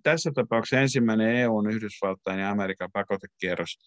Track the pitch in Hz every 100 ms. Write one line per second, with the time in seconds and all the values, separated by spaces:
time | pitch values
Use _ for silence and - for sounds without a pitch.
0 | 147 160 165 139 113 117 - 131 135 123
1 | 113 110 110 120 120 107 107 110 104 -
2 | 98 95 95 95 98 101 95 92 90 101
3 | 98 98 92 _ 92 87 85 -